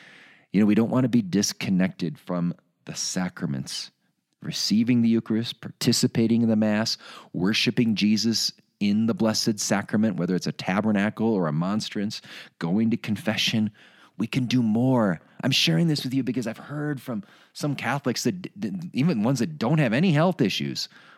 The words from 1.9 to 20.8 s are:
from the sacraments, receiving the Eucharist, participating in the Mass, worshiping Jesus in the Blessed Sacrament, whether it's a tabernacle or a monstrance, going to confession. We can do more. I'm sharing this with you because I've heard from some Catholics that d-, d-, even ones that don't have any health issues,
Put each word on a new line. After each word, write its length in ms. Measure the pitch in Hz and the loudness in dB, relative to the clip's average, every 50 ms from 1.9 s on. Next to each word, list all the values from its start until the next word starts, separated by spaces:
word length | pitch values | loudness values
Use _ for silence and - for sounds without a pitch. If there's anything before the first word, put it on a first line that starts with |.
| - - 87 80 76 | -2 -4 -6 -6 -6
from 360 | - - - 90 87 87 87 82 - _ _ _ _ _ | -8 -8 -6 -4 -2 -2 -2 -4 -6 _ _ _ _ _
the 100 | - 78 | -12 -10
sacraments, 960 | - - - - 92 92 - - - 90 80 69 65 - - - - - - _ _ _ _ _ _ _ _ _ _ | -8 -8 -6 -4 -4 -4 -4 -6 -6 -6 -6 -6 -6 -8 -8 -10 -10 -12 -14 _ _ _ _ _ _ _ _ _ _
receiving 600 | - - - - - - 101 110 117 120 123 117 | -12 -10 -6 -4 -2 2 2 2 4 4 4 4
the 80 | 117 113 | 4 4
Eucharist, 500 | 113 113 - - 110 110 117 - - - | 4 2 2 0 -2 -2 -2 -4 -8 -12
participating 840 | - - - _ - 123 117 - - 123 - 117 113 110 117 117 117 | -14 -16 -10 _ 0 2 2 2 2 0 2 2 2 2 4 4 4
in 40 | |
the 80 | 113 110 | 4 4
Mass, 420 | 107 107 107 104 107 113 - - - - - - - - - - | 2 2 2 2 0 0 -2 -4 -6 -10 -16 -20 -20 -18 -10 -4
worshiping 600 | 80 87 101 110 - - 127 107 127 120 113 104 | -2 0 0 0 2 0 0 2 2 2 2 2
Jesus 580 | 92 98 104 110 101 101 117 110 - - - - _ _ _ _ _ | 2 2 2 2 2 2 0 0 0 -2 -4 -6 _ _ _ _ _
in 280 | 101 101 101 110 113 | 0 0 2 2 2
the 60 | 113 107 | 0 0
Blessed 460 | 90 113 110 104 - - 120 107 101 | 2 0 0 0 0 0 -2 -2 -2
Sacrament, 560 | - - 104 98 - - - 104 110 113 - | -2 -2 -2 -2 -2 0 0 2 2 0 0
whether 180 | - 87 87 92 | -2 -2 -2 -2
it's 140 | 87 - | -2 -2
a 60 | 78 - | -4 -6
tabernacle 760 | - - - 92 104 107 110 104 98 101 107 - - 110 | -6 -4 -2 -2 0 0 2 2 2 0 0 -2 0 0
or 220 | 113 110 95 87 78 | 0 2 2 0 0
a 20 | |
monstrance, 680 | 73 78 85 95 104 110 - - - 104 101 110 - - - - - - - - _ | 0 -2 -2 -2 -2 -4 -4 -6 -6 -6 -6 -6 -6 -10 -14 -16 -18 -20 -20 -20 _
going 320 | _ 82 82 92 110 113 113 | _ -4 0 0 2 2 2
to 40 | 117 | 0
confession. 760 | - - 110 104 - - 107 110 - - - - 110 107 104 - - - - - - - - _ | -2 -2 -4 -4 -2 -2 -4 -2 0 -2 0 0 0 0 -2 -4 -8 -18 -20 -20 -20 -20 -20 _
We 100 | - 117 | -6 -6
can 180 | - - 135 127 | -2 -2 -2 0
do 180 | 110 120 127 117 | 2 2 2 2
more. 560 | 107 107 117 123 131 131 120 110 95 85 - - - - - - | 2 2 2 2 4 4 4 4 2 0 -2 -6 -14 -14 -6 -2
I'm 80 | - | 0
sharing 380 | 131 - - 170 160 160 170 160 | 0 2 2 2 2 2 2 2
this 160 | 147 - - | 0 0 -2
with 80 | 127 127 | -2 -2
you 100 | 135 123 | -2 -2
because 240 | 127 113 131 107 | -2 -4 -4 -4
I've 100 | 113 107 | -6 -8
heard 440 | - - - 143 151 147 147 143 123 | -10 -12 -10 -8 -6 -4 -4 -4 -6
from 220 | - 135 117 101 98 - - - - _ | -6 -6 -8 -8 -8 -10 -18 -20 -20 _
some 240 | _ - 156 147 135 | _ -6 -4 -4 -4
Catholics 480 | - 113 117 131 139 - 127 113 - - | -2 -2 -2 -2 -2 -2 -4 -4 0 -2
that 180 | 127 98 90 | -2 -2 -2
d-, 280 | - - - 107 101 101 | -8 -12 -10 -8 -6 -6
d-, 200 | 98 90 82 90 - | -6 -8 -8 -6 -2
even 300 | 113 143 180 147 107 101 | 0 2 2 2 2 2
ones 160 | 127 139 131 | 0 0 0
that 180 | 110 85 78 | -2 -4 -4
don't 220 | - 113 123 165 156 | -4 0 0 2 2
have 120 | 143 110 | 2 2
any 220 | 107 139 190 190 143 | 2 2 4 4 4
health 260 | 147 165 185 175 - | 4 4 2 2 2
issues, 480 | 123 92 - - 71 69 62 - | 0 0 0 -2 -4 -4 -4 -6